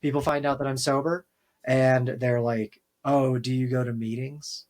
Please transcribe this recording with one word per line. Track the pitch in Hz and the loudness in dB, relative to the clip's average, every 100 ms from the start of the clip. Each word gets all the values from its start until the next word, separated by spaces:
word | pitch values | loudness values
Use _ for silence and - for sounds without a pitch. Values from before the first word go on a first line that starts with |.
people | 147 143 | 0 0
find | 143 147 143 | 0 0 0
out | 139 | -2
that | 139 | -2
I'm | 135 | -2
sober | 127 135 147 175 - _ _ _ | 0 0 0 -4 -6 _ _ _
and | - 131 131 131 123 | 0 4 4 4 2
they're | 131 123 120 | -2 0 0
like, | 120 117 107 _ _ _ | 0 0 -4 _ _ _
Oh, | - 143 131 127 | 0 2 2 0
do | 120 | -2
you | 127 127 | -2 0
go | 127 | 0
to | 120 | -2
meetings? | 117 113 113 131 147 - - - | -4 -4 -6 -6 -10 -14 -14 -16